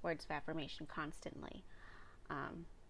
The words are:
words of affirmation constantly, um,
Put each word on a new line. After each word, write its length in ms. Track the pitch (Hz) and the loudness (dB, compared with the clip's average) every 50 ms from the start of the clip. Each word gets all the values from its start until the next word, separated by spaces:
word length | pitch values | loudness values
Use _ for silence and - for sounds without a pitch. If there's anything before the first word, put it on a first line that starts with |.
words 240 | - 170 165 143 - | 6 6 4 4 4
of 60 | - | 2
affirmation 540 | 156 147 - - 160 160 143 139 - - 156 | 2 2 4 4 4 4 4 2 0 -2 -2
constantly, 760 | - - - 151 147 - - - - - - - - - 196 - - - - - - - - - - - - - - | 0 2 2 2 2 0 -2 -2 -2 -2 -2 -4 -4 -4 -6 -6 -8 -8 -8 -8 -10 -8 -8 -10 -10 -10 -10 -4 -2
um, 360 | 151 143 135 - - 165 170 - - - - - | 0 2 2 0 0 -2 -4 -6 -8 -10 -12 -12